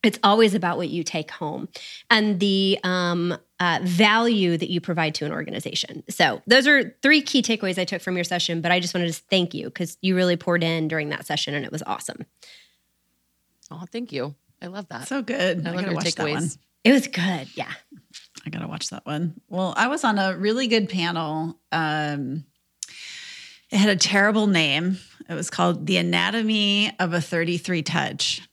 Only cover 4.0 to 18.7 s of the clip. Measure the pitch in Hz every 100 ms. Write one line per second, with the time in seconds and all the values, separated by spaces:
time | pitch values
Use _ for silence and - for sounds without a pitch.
4 | 208 220 233 220 180 165 165 175 175 165
5 | 160 151 147 - - - - - - 160
6 | - - 156 110 - 247 269 285 - -
7 | 277 311 285 269 233 220 190 180 185 185
8 | - 180 170 175 - 165 170 180 175 185
9 | 170 160 _ 190 175 - - - 170 -
10 | 185 185 180 175 180 175 165 165 156 156
11 | 147 151 - 147 - 147 131 156 - -
12 | - - - _ - - _ _ _ _
13 | _ _ _ _ _ _ - 160 175 233
14 | 240 139 135 143 _ _ 180 190 202 117
15 | 113 277 214 269 185 175 165 175 190 160
16 | 165 - 151 151 160 - _ _ 220 277
17 | - 180 180 170 131 - 123 - _ -
18 | _ - - - - - -